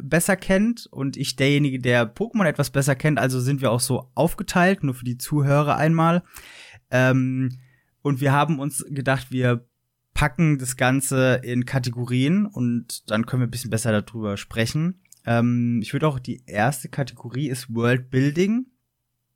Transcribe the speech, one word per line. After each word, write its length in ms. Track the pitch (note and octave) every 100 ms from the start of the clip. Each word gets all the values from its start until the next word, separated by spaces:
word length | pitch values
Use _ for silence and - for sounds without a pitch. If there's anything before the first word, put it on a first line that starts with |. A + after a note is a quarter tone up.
besser 360 | C3+ D#3+ F#3+ F#3
kennt 500 | - F#3+ A3 A#3 -
und 300 | - C3+ C3
ich 180 | C3 -
derjenige, 440 | C3+ C#3+ D3 C3
der 340 | B2 A#2+ A2+ -
Pokémon 300 | A3+ A3+ F3
etwas 240 | C#3+ C3+
besser 260 | C#3 C3+ C3+
kennt. 240 | D#3 C#3
Also 220 | C3 B2+
sind 180 | B2 C#3
wir 120 | C3
auch 100 | A#2+
so 280 | - B2 - -
aufgeteilt, 680 | E3 - G3 F#3 F3+ F#3+ C#3
nur 80 | B2+
für 100 | B2
die 120 | B2
Zuhörer 580 | - D3+ C#3 C#3+ D3 -
einmal. 480 | D#3 E3 E3 F3 - - - - - - _
Ähm, 680 | B2+ B2+ C3 C3 C3 C3 B2+ - _ _ _
und 180 | C#3+ C3
wir 120 | C#3
haben 260 | C#3 D3 D3
uns 260 | C#3+ - -
gedacht, 440 | C3+ C3 C3+ -
wir 340 | B2+ B2 A#2+ - _ _ _ _
packen 460 | - D3 - D#3+ C#3+
das 180 | B2+ B2+
Ganze 640 | B2+ C3 - C3+ C3 B2
in 220 | B2 B2 B2
Kategorien 800 | C3+ B2 A#2+ B2 B2 C3+ F#3+ G3+
und 640 | - B2 A#2+ A2+ - -
dann 160 | G#2+ A2+
können 160 | B2+
wir 60 | A#2
ein 40 |
bisschen 200 | A#2+ A2
besser 280 | A2 A#2+ G#2
darüber 380 | - A2+ G#2 G2+
sprechen. 640 | - A2+ A2+ D3+ E3+ F#3 _ - -
Ähm, 540 | A#2 A#2+ A#2+ A#2+ A#2+
ich 120 | G2
würde 140 | C#3 D#3
auch, 120 | C3
die 240 | B2+ A2 -
erste 440 | G2+ A#2 D3 E3
Kategorie 600 | - B2+ - A#2+ A#2+ D3
ist 240 | B2+ -
Worldbuilding. 920 | A2+ A#2 B2+ B2+ C3 C#3+ D3 G3 A#3 C4 _ _ _ _ _ _